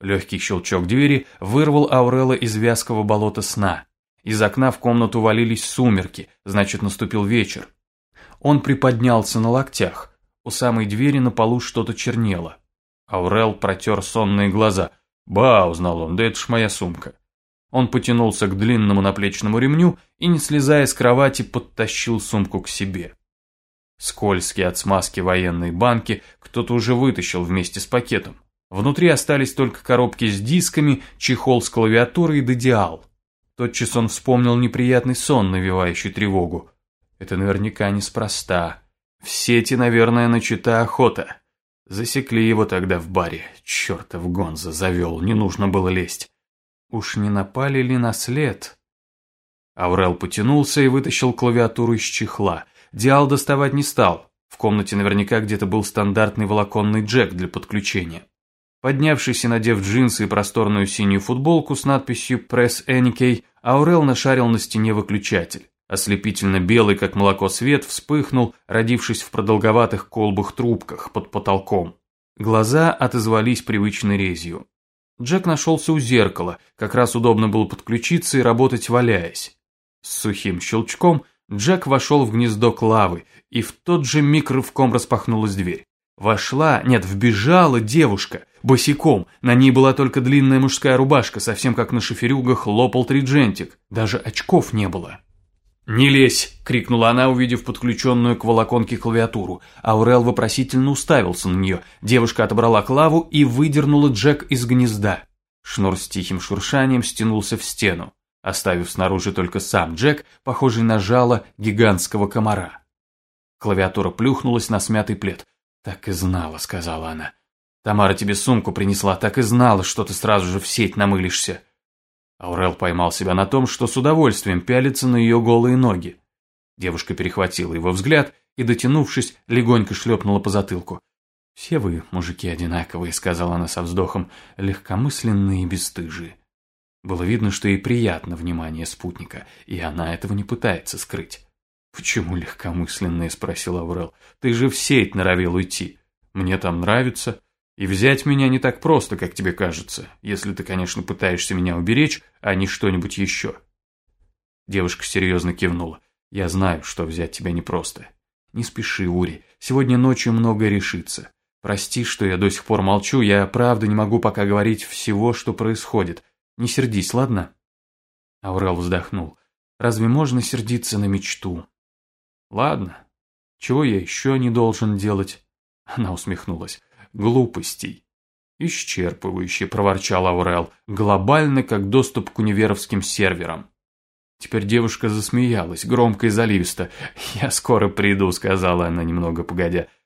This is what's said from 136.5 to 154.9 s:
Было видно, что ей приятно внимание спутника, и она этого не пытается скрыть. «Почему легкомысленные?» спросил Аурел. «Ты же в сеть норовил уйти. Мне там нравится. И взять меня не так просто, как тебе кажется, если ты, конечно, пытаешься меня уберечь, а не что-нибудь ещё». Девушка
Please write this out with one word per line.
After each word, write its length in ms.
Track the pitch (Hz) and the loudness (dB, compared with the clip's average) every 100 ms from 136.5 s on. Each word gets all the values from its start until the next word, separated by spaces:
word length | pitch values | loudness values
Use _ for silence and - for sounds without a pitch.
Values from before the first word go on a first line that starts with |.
| _ _ _ _ _ | _ _ _ _ _
Было 180 | 95 87 | -8 -4
видно, 280 | 87 117 107 | -2 0 0
что 180 | 98 104 | 0 0
ей 100 | 95 | 0
приятно 560 | - 120 113 82 - | 0 0 0 -2 -8
внимание 520 | 82 87 82 80 80 82 | -8 -6 -6 -8 -10 -12
спутника, 600 | - 90 87 82 - - - - | -10 -12 -12 -16 -18 -20 -20 -12
и 120 | 92 | -8
она 340 | 82 80 82 | -8 -6 -6
этого 200 | 117 101 | -6 -6
не 100 | 101 | -6
пытается 560 | 101 117 113 85 - - | -4 -4 -2 -4 -6 -12
скрыть. 480 | - - - - _ _ _ _ _ | -10 -12 -12 -18 _ _ _ _ _
«Почему 400 | - - 117 85 | -12 -6 -4 -4
легкомысленные?» 960 | 90 82 - 87 85 85 - 92 85 85 | -6 -8 -12 -8 -6 -6 -6 -4 -4 -6
спросил 480 | - - - - 90 | -8 -10 -8 -6 -6
Аурел. 340 | 82 87 82 _ _ _ | -6 -8 -10 _ _ _
«Ты 120 | 127 | -2
же 160 | 117 131 | 0 0
в 80 | - | 0
сеть 380 | - 135 95 | 0 2 2
норовил 400 | 95 92 90 87 | 0 0 2 0
уйти. 440 | 90 90 - 85 - _ _ _ | 0 -4 -6 -10 -14 _ _ _
Мне 260 | 95 92 95 | -6 -4 -2
там 220 | 92 87 | -4 -4
нравится. 600 | 90 113 127 120 - 95 _ _ _ - | 0 0 0 -4 -8 -10 _ _ _ -8
И 100 | 95 | -4
взять 380 | 95 127 139 | 2 2 2
меня 240 | 147 139 131 | 2 2 2
не 120 | 127 | 2
так 200 | 127 123 | -2 -2
просто, 360 | - 120 - 98 | 2 2 0 -8
как 180 | 87 | -8
тебе 180 | - 92 | -6 -6
кажется, 560 | 87 92 82 - - - _ | -4 -4 -6 -12 -14 -16 _
если 320 | 104 98 104 | -10 -8 -8
ты, 80 | 95 | -8
конечно, 400 | - 92 90 - | -8 -6 -6 -8
пытаешься 520 | 92 92 95 87 - | -8 -4 -2 -2 -4
меня 220 | 92 90 85 | -2 -2 -2
уберечь, 460 | 85 120 151 - _ _ | 0 2 0 -2 _ _
а 140 | 104 | -4
не 120 | 95 95 | -2 -2
что-нибудь 520 | - 101 92 85 - | -2 -2 -2 -4 -4
ещё». 380 | 95 - - - _ _ _ _ _ _ _ _ _ _ - | -4 -4 -8 -12 _ _ _ _ _ _ _ _ _ _ -6
Девушка 360 | 98 87 | -2 -2